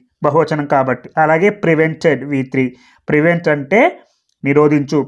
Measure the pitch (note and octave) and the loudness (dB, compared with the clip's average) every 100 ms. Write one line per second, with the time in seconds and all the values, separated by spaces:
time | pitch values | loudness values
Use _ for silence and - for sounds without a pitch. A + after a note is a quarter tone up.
0 | _ _ D3+ D#3 D3+ D#3 C#3+ C#3+ C3 B2 | _ _ -2 0 0 -2 -2 0 0 -4
1 | - - D#3 D#3+ G3+ G3+ E3 D#3 D#3+ D#3 | -6 -2 0 2 0 0 0 0 0 0
2 | E3+ C3 C#3+ C#3 C3 C3 B2+ B2 _ _ | -2 -2 -2 -6 -4 -2 -4 -6 _ _
3 | - D3+ E3 E3+ E3 D3 C3+ G3+ E4 - | -4 0 0 0 -2 -2 0 0 0 -2
4 | _ _ _ _ C3+ C#3+ D3+ D3+ C3+ D3+ | _ _ _ _ 0 2 4 2 0 -2